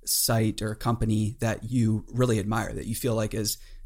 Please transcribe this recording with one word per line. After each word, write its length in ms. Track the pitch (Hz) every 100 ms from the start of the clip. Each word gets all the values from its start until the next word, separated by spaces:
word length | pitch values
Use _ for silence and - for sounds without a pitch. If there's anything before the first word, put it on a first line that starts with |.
| -
site 560 | - - 113 110 -
or 120 | 107 107
company 640 | 120 117 110 107 107 117
that 240 | 113 107
you 420 | 110 127 113 110 -
really 300 | 120 127 110
admire, 340 | 101 110 95
that 140 | - -
you 80 | 120
feel 180 | 127
like 200 | 110 107
is 240 | 110 101 - - -